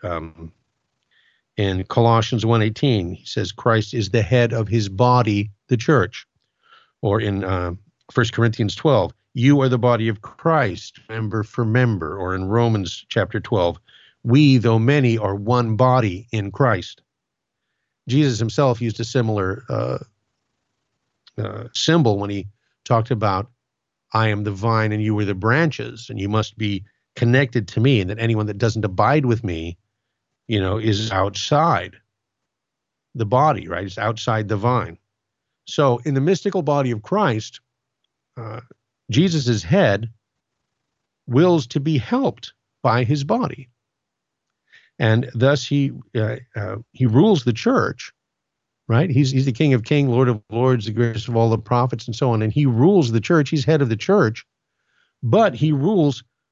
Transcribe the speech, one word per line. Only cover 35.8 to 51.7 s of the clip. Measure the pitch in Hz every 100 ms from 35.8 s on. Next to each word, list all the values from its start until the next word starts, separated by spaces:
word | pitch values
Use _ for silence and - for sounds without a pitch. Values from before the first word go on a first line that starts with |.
| 139 120
in | 151
the | 135
mystical | 151 185 202 185
body | 147 143 127
of | 110
Christ, | - 202 175 110 - - _ _ _ _ _ _ _ -
uh, | 113 113 - _ _ _ -
Jesus's | 110 190 160 123 104
head | 82 196 135 101 113 - _ _ _ _ _ _ _ _ _ _ -
wills | 123 180 165 117
to | 151
be | 147 147
helped | - 247 262 - - _ _ _
by | 123 120
his | 117 147
body. | 143 240 233 - 131 _ _ _ _ _ _ _ _ _ _ _ _ -
And | 117 113 113
thus | 113 131 143 -
he, | 143 131 120 -
uh, | 117 110 120 -
uh, | 113 101 110 -
he | - 127
rules | 117 220 170
the | 120
church, | 110 233 247 98 - - _ _ _ _ _ _ _ -
right? | 117 180
He's, | 127 131
he's | 131 139
the |
King | 110 151
of | 123
Kings, | 110 151 139
Lord | 120 123
of | 107 _
Lords, | 113 131 123 104
the |
greatest | 107 117 113 120
of | 113
all | 113
the | 113
prophets, | -